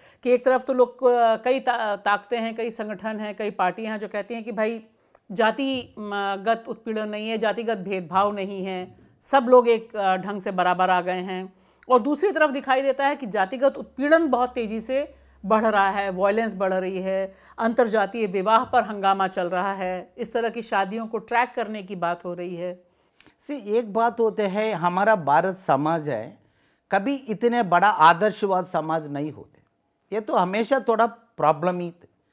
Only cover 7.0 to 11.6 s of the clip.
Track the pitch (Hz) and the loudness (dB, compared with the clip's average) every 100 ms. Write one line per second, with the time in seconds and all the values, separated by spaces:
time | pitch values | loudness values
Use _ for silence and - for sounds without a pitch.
7 | 214 208 214 220 220 202 226 214 190 190 | -6 -6 -6 -2 -2 -2 -4 -6 -4 -6
8 | 165 185 208 202 196 196 190 185 180 - | -2 0 0 -2 -6 -6 -8 -8 -10 -16
9 | _ _ - 277 240 247 233 226 226 214 | _ _ 0 2 8 8 8 2 0 -2
10 | 196 185 185 202 202 185 180 180 185 180 | 2 2 0 -6 -4 0 2 4 4 2
11 | 180 185 190 185 190 - | 0 -4 -6 -8 -10 -16